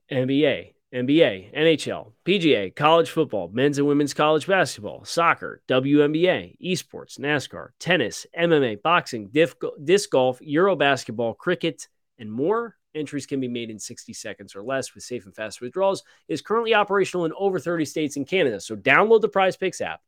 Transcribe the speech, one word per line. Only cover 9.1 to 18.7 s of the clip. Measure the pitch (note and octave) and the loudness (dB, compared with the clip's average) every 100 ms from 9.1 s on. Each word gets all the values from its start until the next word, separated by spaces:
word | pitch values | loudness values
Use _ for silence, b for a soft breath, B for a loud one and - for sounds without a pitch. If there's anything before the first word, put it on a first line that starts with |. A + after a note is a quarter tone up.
| A#2 G2 | -10 -4
dif-, | C#3 E3 - - - | 0 0 0 -10 -8
disc | C#3+ G3 - | 0 2 2
golf, | C#3 B2+ - | 2 2 0
Euro | D#3+ D3 G3 D#3+ | -4 0 2 2
basketball, | C#3+ C3 - A2 A#2 | 2 2 -2 -4 -4
cricket, | A2 F3 F3 E3 - - _ _ - | -4 -4 -2 -4 -6 -18 _ _ -16
and | A2 | -10
more. | A2+ D#3 A3+ A#3 _ _ | -4 -2 -2 -4 _ _
Entries | D#3 C#3+ C#3+ C3+ | -10 -8 -8 -6
can | C3+ | -6
be | B2+ | -4
made | A#2+ A2+ | -6 -8
in | G#2+ | -12
sixty | - A#2 - | -14 -16 -16
seconds | - A2 F#2+ G2+ G2 | -14 -12 -14 -16 -14
or | |
less | A2+ C3+ A#2+ | -6 -6 -6
with | G#2 | -12
safe | - B2 F#2+ | -12 -12 -12
and | G#2 | -12
fast | A2 - | -12 -10
withdrawals. | B2 F3+ G3 F#3+ b b b | -10 -2 -2 -2 b b b
It | |
is | D#3 | -8
currently | - A3 A3+ G#3+ | -2 -2 2 0
operational | G3+ G3 F3+ F3+ E3 | 2 0 0 0 -2
in | - | -2
over | G3 F#3 | -2 -2
thirty | E3+ E3+ D3 | -2 -4 -2
states | E3+ D3 C#3+ | -2 -4 -4
in | C3+ | -2
Canada. | F#3 C#3+ G2 | 2 2 0
So | - | -8